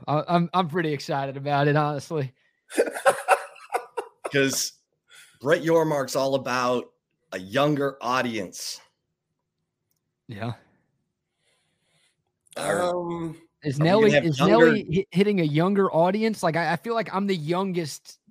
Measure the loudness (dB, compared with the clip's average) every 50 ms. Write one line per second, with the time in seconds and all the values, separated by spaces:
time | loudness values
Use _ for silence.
0 | -4 -2 -2 -2 0 2 2 2 2 2 0 0 -2 0 -2 -2 -2 -2 -4 -6
1 | -6 -6 -6 -4 -4 -6 -8 -8 -4 -2 0 2 4 4 4 2 2 0 -2 -6
2 | -8 -8 -6 -6 -6 -6 -8 _ _ _ _ _ _ -6 0 0 0 0 -2 -2
3 | 2 2 2 2 2 0 0 0 0 -4 -18 -20 -12 -8 -8 -8 -8 -10 -12 -12
4 | -12 -12 _ _ -8 -4 0 0 0 0 0 -2 -6 -6 -8 _ _ _ _ _
5 | _ _ -20 -20 -20 -20 _ _ -2 0 0 2 2 2 2 2 2 2 0 -2
6 | -4 -4 -2 -2 -2 0 -2 -2 -2 -2 -2 -2 0 0 -2 -2 -4 -8 _ _
7 | _ _ _ _ _ _ -12 -12 -10 -4 -2 0 0 2 0 0 -2 -4 -6 -6
8 | -4 -2 -2 0 -2 -2 -4 -6 -8 -8 -10 -12 -12 -12 -12 -14 -16 _ _ _
9 | _ _ _ _ _ _ _ _ _ _ _ _ _ _ _ _ _ _ _ _
10 | _ _ _ _ _ -18 -14 -10 -8 -8 -10 -10 _ _ _ _ _ _ _ _
11 | _ _ _ _ _ _ _ _ _ _ _ _ _ _ _ _ _ _ _ _
12 | _ _ _ _ _ _ _ _ _ _ -12 -6 -4 -2 -2 0 0 -2 -2 -4
13 | -4 -6 -6 -6 -8 -8 -10 -12 _ _ _ _ -8 -6 -2 0 2 4 4 6
14 | 6 6 4 4 2 2 0 2 4 6 6 8 8 8 6 4 0 -2 -2 -2
15 | -2 0 2 2 2 2 2 2 2 2 2 2 2 2 2 2 2 2 2 2
16 | 2 2 2 0 0 -2 -2 -2 -2 -2 0 0 0 -2 -2 -4 -4 -4 -4 -4
17 | -4 -4 -4 -4 -2 -2 -2 -2 -2 -2 -2 -2 -2 -2 -2 -4 -6 -6 -8 -14
18 | _ -20 -20 _ _ _